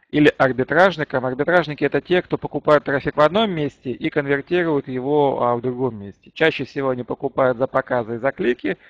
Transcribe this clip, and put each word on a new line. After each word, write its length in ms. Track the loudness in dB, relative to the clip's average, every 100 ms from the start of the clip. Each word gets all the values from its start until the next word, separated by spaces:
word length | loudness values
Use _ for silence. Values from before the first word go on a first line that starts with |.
| _
или 220 | 4 4 4
арбитражникам. 880 | 2 0 0 4 4 2 -4 -4
Арбитражники — 600 | -2 -2 2 2 0 -2
это 160 | -2 -2
те, 220 | 0 -2
кто 140 | 0 -6
покупают 480 | -6 -4 2 2
трафик 320 | 2 -2 -2 2
в 40 |
одном 300 | 2 2 -2
месте 400 | -2 -6 -6 -10
и 180 | -6 -4
конвертируют 760 | -2 -2 -2 0 -2 0 -2 -2
его, 540 | -6 0 2 2 2
а, 120 | 0 0
в 40 |
другом 400 | -2 -4 -4 -6
месте. 320 | -12 -18 -18
Чаще 320 | 0 0 0
всего 260 | -6 -4 -4
они 140 | -4
покупают 540 | -6 -6 -4 0 0 0
за 100 | -2
показы 480 | -2 -2 -4 -4 -4
и 20 |
за 140 | -4
клики, 440 | -2 -4 -2 -6 -8 _